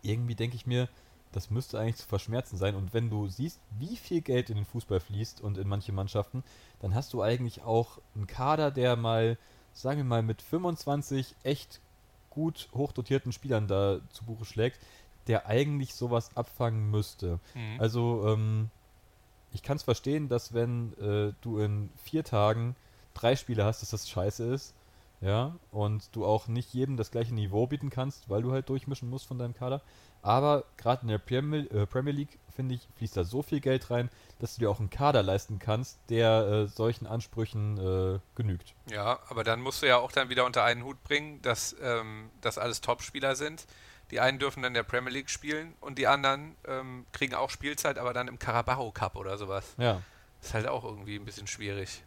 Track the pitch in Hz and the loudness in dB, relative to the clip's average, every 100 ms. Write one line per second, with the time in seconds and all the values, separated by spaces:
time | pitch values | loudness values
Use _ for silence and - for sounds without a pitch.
0 | - 113 120 113 117 120 - 123 123 - | -2 -2 -2 -2 -2 -4 0 0 0 -4
1 | - - _ 98 - 110 131 - 113 113 | -20 -20 _ -8 -2 -2 -2 -2 -2 -2
2 | - 98 - 120 - 95 95 98 95 113 | -4 -4 -2 -4 -4 -2 0 0 -2 0
3 | 117 107 101 95 151 - - 107 156 240 | 0 -2 -4 -4 -6 -6 -12 -8 -8 -8
4 | - 175 160 123 123 107 101 120 - 95 | -2 -2 2 0 2 -4 -4 -6 0 0
5 | - 101 113 - 104 98 98 101 - 98 | 0 -4 -6 -6 -6 -4 -2 -2 -2 -4
6 | 98 107 101 127 - - - - 95 104 | 0 0 -2 -6 -10 -18 -20 -8 0 0
7 | 139 123 104 120 120 - - 113 117 - | 0 0 2 2 -2 -6 2 2 2 -4
8 | - 110 101 - 131 156 147 139 123 120 | -14 -8 -8 -2 2 4 2 4 4 4
9 | 117 113 113 117 - - - - 131 147 | 2 4 4 2 -6 -20 -20 -6 -2 0
10 | 135 117 110 110 - 165 180 165 - 143 | 2 2 2 -2 -2 0 0 -2 0 -2
11 | 143 135 127 - 131 143 - - - - | 0 -2 -2 -4 -2 -2 -4 -20 -20 -20
12 | - - _ - 160 160 - 123 143 - | -20 -20 _ -4 -2 -4 -10 -4 -4 -4
13 | 120 135 123 113 135 117 104 98 98 95 | 0 0 0 -6 0 0 2 2 4 0
14 | - - 110 113 110 110 117 - - - | -4 -16 -12 -10 -8 0 -2 -2 -20 -20
15 | - - - 113 - 113 143 143 135 - | -20 -14 0 0 4 2 4 0 -4 -4
16 | 123 117 - - 120 - 120 110 104 107 | 0 0 0 -6 -6 -2 0 2 2 2
17 | 104 - 92 85 - 123 110 110 110 120 | 0 -4 -2 -2 -4 -10 -8 0 0 2
18 | 117 117 104 107 107 110 110 - - - | 2 2 2 2 2 2 -2 -6 -20 -20
19 | - _ _ _ _ - - 143 - 117 | -20 _ _ _ _ -12 -4 -4 0 0
20 | 131 151 147 120 - 117 120 120 117 - | 0 -2 0 -2 -2 -2 0 -2 -4 -6
21 | 104 104 104 101 120 107 104 104 101 - | -2 0 0 -4 -6 -2 0 0 -4 -10
22 | - 156 156 110 104 110 117 123 - - | -4 -4 0 2 4 4 -2 -6 -14 -20
23 | - - 117 131 - 110 101 110 - 110 | -20 0 2 2 2 2 2 2 -4 -6
24 | - - 98 - 117 135 - - - - | -4 -2 -2 -2 -2 -2 -6 -20 -20 -20
25 | - _ 95 107 131 170 - 107 104 107 | -20 _ 0 2 0 -6 -10 -2 0 0
26 | - 113 98 110 - 117 120 123 135 131 | -4 -2 2 2 2 -4 -2 -2 -2 0
27 | 110 120 117 113 104 101 127 147 143 127 | -2 0 0 0 0 2 2 0 -4 -2
28 | 131 - - 101 120 135 135 135 131 135 | -4 -4 -2 0 2 0 0 -4 -4 -6
29 | 120 127 - 127 120 120 127 139 - - | -6 -8 -8 -6 -6 -4 -4 -4 -6 -20
30 | - - - 120 143 147 - - 117 127 | -20 -6 4 6 6 4 2 -2 2 2
31 | 117 107 - 127 147 151 143 107 101 127 | 2 -2 2 0 2 -2 0 0 2 0
32 | 139 143 143 - - - 131 123 - - | 0 -2 -4 -10 -16 -6 -4 -4 -8 -8
33 | 113 - 87 123 147 147 135 131 - 120 | -4 -2 0 -2 -2 0 2 2 2 0
34 | 123 - - - 113 - 113 98 104 - | 0 -6 -20 -8 -8 0 2 2 -2 2
35 | 139 135 98 98 - 104 - 110 131 - | 6 6 6 2 0 -6 0 0 -2 -10
36 | - 117 113 110 104 107 104 - 113 113 | -2 4 6 6 6 4 2 0 0 0
37 | 110 113 - - 110 110 107 104 92 92 | -4 -6 -6 -4 -4 -2 -2 0 0 2
38 | 92 92 - - 110 87 - - - 104 | 2 0 -6 -2 0 0 -6 -20 -8 -2
39 | 104 127 - 120 110 113 131 - 143 123 | 0 0 -2 -2 0 0 0 2 6 6
40 | 123 - 127 127 127 120 113 120 123 135 | 6 0 2 2 4 4 4 2 -4 -12
41 | - 147 151 147 127 113 - - 139 117 | -2 -2 -2 -4 -2 0 -2 -6 -2 -2
42 | 110 107 110 - 117 - 117 110 - 120 | -2 -10 -14 -6 -4 -2 -4 -4 -2 -2
43 | - 143 135 127 151 160 - - - - | -2 -2 0 0 -4 -8 -18 -20 -20 -20
44 | - - 127 135 139 135 127 123 107 123 | -8 2 2 4 -2 0 0 0 0 0
45 | 127 131 131 - 147 151 165 160 143 131 | 0 -6 -6 -8 -4 -6 -6 -14 -12 0
46 | 120 139 139 135 151 - - 131 131 127 | 4 6 4 0 -4 -16 -8 -6 -6 -12
47 | 123 - 139 - 135 - 139 147 151 135 | -14 -4 -2 0 -4 -4 -6 -2 -2 0
48 | 123 120 123 120 - 117 117 127 120 - | -2 -2 -4 -6 0 0 2 0 -2 -2
49 | 98 101 95 101 101 98 - - 120 98 | -4 -4 -6 -6 -4 -4 -6 -2 0 0
50 | 92 - - - - 110 117 131 113 104 | -4 -20 -20 -18 -6 -4 -2 -4 -6 -12
51 | 101 104 107 101 104 - 104 101 95 - | -10 -10 -10 -12 -12 -8 -6 -6 -8 -12